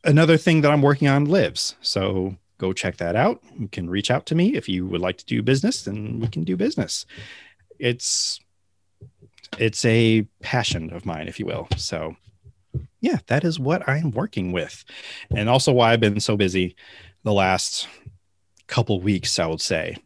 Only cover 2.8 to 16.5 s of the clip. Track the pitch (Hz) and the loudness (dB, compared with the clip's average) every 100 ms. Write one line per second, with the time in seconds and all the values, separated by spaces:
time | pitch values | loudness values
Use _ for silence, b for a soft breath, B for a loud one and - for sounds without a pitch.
2.8 | 92 - 85 101 170 247 _ - 101 - | -6 -4 -2 2 0 0 _ -12 -10 -8
3.8 | 85 95 - 123 - 160 185 269 - 92 | -4 -4 0 -2 0 2 2 0 -2 -4
4.8 | 92 87 92 92 - 117 110 135 196 - | -2 -2 -4 -6 -4 -2 2 2 0 -2
5.8 | - 107 107 117 113 160 165 185 220 - | -8 -8 -8 -6 -6 -4 -4 -2 -2 -2
6.8 | 104 - - B 104 B B B _ - | -6 -6 -10 B -20 B B B _ -4
7.8 | 127 123 - - - - _ _ _ _ | -2 -2 -4 -4 -4 -8 _ _ _ _
8.8 | _ _ - _ - _ - - 110 - | _ _ -20 _ -20 _ -18 -2 -2 0
9.8 | 123 113 113 113 107 _ - 127 110 92 | 2 4 6 4 0 _ -4 -2 -2 -4
10.8 | 80 85 - 80 78 - 95 82 - - | -6 -10 -8 -8 -10 -10 -8 -8 -6 -6
11.8 | - 82 80 82 _ _ - _ _ 131 | -4 -6 -8 -12 _ _ -20 _ _ -12
12.8 | - _ 254 302 - 131 170 160 131 175 | -12 _ -2 -2 0 0 0 -2 -2 -2
13.8 | - 143 160 110 208 - 90 90 73 - | -2 -2 -2 -4 -4 -4 -4 -4 -6 -12
14.8 | - B B B B - 107 131 - 123 | -20 B B B B -2 2 4 4 4
15.8 | 117 117 110 104 - 104 95 | 6 6 4 2 0 2 2